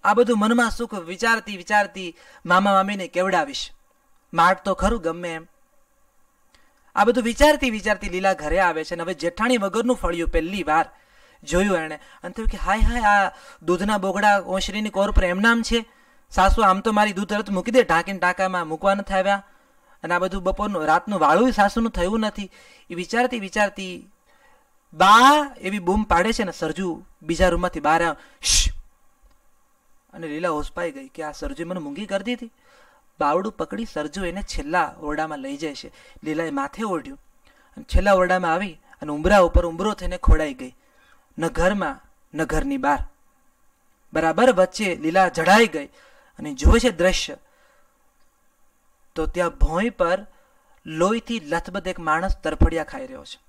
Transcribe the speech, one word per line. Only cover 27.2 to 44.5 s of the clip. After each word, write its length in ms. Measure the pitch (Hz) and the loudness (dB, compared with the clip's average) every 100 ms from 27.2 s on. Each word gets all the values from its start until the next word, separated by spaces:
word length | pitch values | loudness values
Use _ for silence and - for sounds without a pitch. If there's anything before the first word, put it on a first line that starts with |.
બીજા 260 | 156 170 185 | -6 2 2
રૂમમાંથી 320 | 175 185 156 | 2 -2 -2
બહાર 240 | 147 165 | 2 2
આવ, 120 | 170 147 - _ | 0 -4 -14 _
"શ્શ." 260 | - - - - - _ _ _ _ _ _ _ _ _ _ _ _ | 0 2 2 -2 -16 _ _ _ _ _ _ _ _ _ _ _ _
અને 160 | 175 160 | -14 -10
લીલા 220 | 147 175 | -6 -4
ઓસપાઈ 400 | 151 147 - 170 | -4 -6 -6 -8
ગઈ 180 | 135 135 | -10 -18
કે 140 | - | -12
આ 100 | 151 | -12
સરજુ 340 | 143 143 139 170 | -10 -12 -10 -8
મને 140 | 185 | -8
મૂંગી 260 | 147 143 208 | -8 -10 -6
કરી 180 | 196 | -6
દીધી. 280 | 196 247 226 _ _ _ _ _ _ _ | -4 -8 -10 _ _ _ _ _ _ _
બાવડું 320 | 147 165 208 | 0 0 -2
પકડી 320 | - - 202 | -8 -8 -8
સરજુ 400 | 226 294 302 202 | -8 -8 -8 -8
એને 180 | 180 185 | -8 -8
છેલ્લા 520 | 202 - 143 180 - - | -8 -8 -4 -2 -2 -6
ઓરડામાં 380 | 147 151 160 147 | -8 -6 -6 -8
લઈ 180 | 135 143 | -10 -8
જાય 180 | 156 | -10
છે. 180 | 139 - - - - | -10 -18 -20 -20 -12
લીલાએ 260 | 156 156 165 | -6 -4 -4
માથે 320 | 147 277 - | -6 -6 -8
ઓઢ્યું 360 | 220 170 131 139 _ _ _ _ _ - | -6 -6 -8 -20 _ _ _ _ _ -20
અને 60 | |
છેલ્લા 300 | - - 202 | -2 0 4
ઓરડામાં 400 | 190 180 185 175 | 4 4 0 0
આવી 260 | 170 202 156 _ - | -2 -4 -12 _ -14
અને 100 | 151 | -10
ઉંબરા 260 | 147 165 208 | -4 4 6
ઉપર 280 | 175 - 170 | 6 4 2
ઉંબરો 280 | 165 202 | -4 -4
થઈને 240 | - 175 180 | -4 -6 0
ખોડાઈ 360 | - 156 - | 6 6 4
ગઈ. 200 | 254 254 _ _ _ _ _ _ - | -6 -16 _ _ _ _ _ _ -6
ન 100 | 165 | -4
ઘરમાં, 520 | - 175 202 160 - _ _ _ | 0 0 0 -4 -8 _ _ _
ન 100 | 151 | -6
ઘરની 320 | 160 160 277 277 | -2 -2 -2 -2
બહાર. 320 | 277 285 - _ _ _ _ _ _ _ _ _ _ | -2 -2 -6 _ _ _ _ _ _ _ _ _ _
બરાબર 400 | 156 160 160 254 | -2 0 4 4